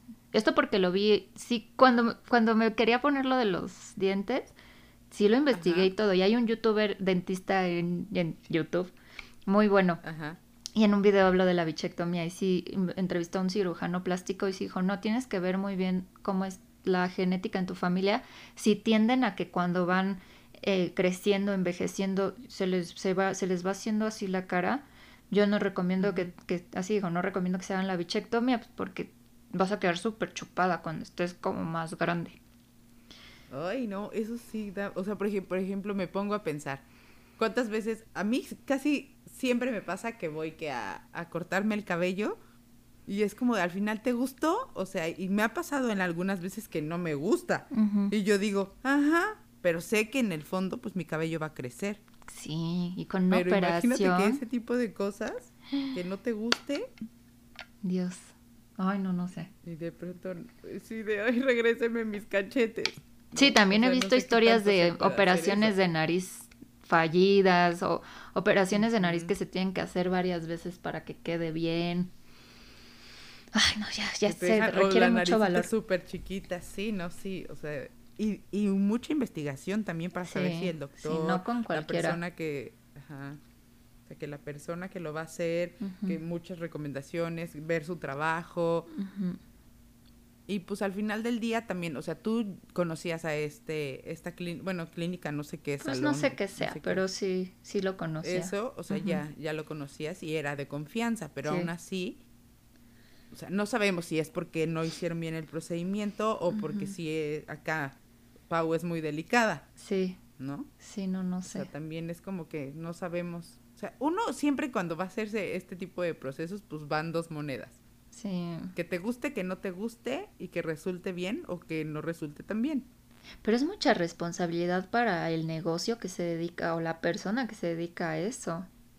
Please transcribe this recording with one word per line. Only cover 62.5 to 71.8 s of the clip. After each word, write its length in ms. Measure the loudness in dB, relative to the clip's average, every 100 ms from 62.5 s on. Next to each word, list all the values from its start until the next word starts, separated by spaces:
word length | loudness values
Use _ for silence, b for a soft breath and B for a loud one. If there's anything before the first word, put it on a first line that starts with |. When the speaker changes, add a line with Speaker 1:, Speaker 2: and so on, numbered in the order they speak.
| 2 0 0 -6 -6 -18 -20 -10
Speaker 1:
Sí, 140 | 6 8
Speaker 2:
¿No? 60 |
Speaker 1:
también 280 | 8 8 8
Speaker 2:
O 20 | 6
Speaker 1:
he 20 |
Speaker 2:
sea, 60 |
no 60 | 4
Speaker 1:
visto 100 | 4
Speaker 2:
sé 60 | 4
qué 80 |
Speaker 1:
historias 320 | 6 6 8 8
Speaker 2:
tanto 120 | 6
se 60 | 6
Speaker 1:
de 40 | 6
Speaker 2:
puede 0 | 4
hacer 160 | 2
Speaker 1:
operaciones 580 | 6 6 6 4 4 4
Speaker 2:
eso. 80 | 4
Speaker 1:
de 80 | 4
nariz 500 | 4 2 2 -2 -8 -18 -20 -20 -20
fallidas 1000 | 2 4 6 6 8 8 8 8 6 4
o 180 | 0 0 -4 B B
operaciones 560 | 0 4 4 4 4 4
de 80 | 4
nariz 240 | 2 2
Speaker 2:
Ujú. 60 | 0
Speaker 1:
que 60 | -2
se 100 | -2
tienen 260 | -2 -2
que 80 | -2
hacer 300 | -4 -2 0
varias 380 | 2 0 -2 -4
veces 300 | -6 -8 -8
para 260 | -6 -8
que 120 | -8 -10
quede 360 | -4 -2 -2
bien. 580 | -2 0 0